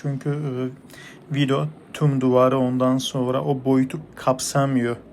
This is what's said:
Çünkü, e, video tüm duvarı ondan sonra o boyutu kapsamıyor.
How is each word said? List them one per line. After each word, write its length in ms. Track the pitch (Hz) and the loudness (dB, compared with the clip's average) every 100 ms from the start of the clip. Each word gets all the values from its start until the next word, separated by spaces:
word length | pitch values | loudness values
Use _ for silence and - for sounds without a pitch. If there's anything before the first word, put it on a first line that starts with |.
Çünkü, 280 | 147 135 147 | -6 -4 -4
e, 220 | 147 147 127 127 127 - - - - - | -4 -4 -4 -6 -8 -20 -20 -20 -18 -6
video 320 | 139 139 139 151 - - | 0 2 0 -2 -8 -14
tüm 280 | - 151 135 | 0 2 2
duvarı 380 | 127 127 127 135 | 4 6 6 4
ondan 400 | 127 127 127 131 | 0 0 2 0
sonra 460 | 131 135 123 131 | -2 -4 -2 -2
o 200 | 147 135 | -2 -2
boyutu 340 | 131 135 131 - - | 2 2 2 -4 -12
kapsamıyor. 840 | - - 131 - 143 139 131 120 117 - | -6 -2 -2 -2 0 0 0 0 -4 -10